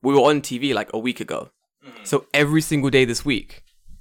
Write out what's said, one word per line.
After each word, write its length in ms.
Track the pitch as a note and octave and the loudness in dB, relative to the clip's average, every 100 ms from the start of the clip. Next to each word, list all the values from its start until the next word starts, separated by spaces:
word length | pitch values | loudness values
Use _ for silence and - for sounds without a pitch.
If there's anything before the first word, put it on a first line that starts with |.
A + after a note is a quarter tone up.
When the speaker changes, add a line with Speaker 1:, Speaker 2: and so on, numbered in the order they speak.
Speaker 1:
we 100 | B2+ | 4
were 60 | C#3 | 4
on 220 | C3 D3+ | 4 2
T 160 | - B2 | -2 -6
V, 160 | C#3 | -4
like, 180 | A2+ G#2+ | -4 -4
a 60 | A2 | -6
week 220 | A#2+ B2 | -6 -6
ago. 300 | A2 - - _ _ _ - | -8 -8 -10 _ _ _ -20
Speaker 2:
Mm-hmm. 180 | - | -20
Speaker 1:
So 220 | - C#3+ - | -4 -4 -2
every 280 | C#3+ D3 D#3 | 0 2 0
single 280 | D3+ D3+ C3+ | 0 -2 2
day 160 | C3+ B2+ | 2 2
this 180 | A#2 | 0
week, 400 | C#3+ A#2+ - - - _ - - | -4 -6 -6 -20 -20 _ -20 -10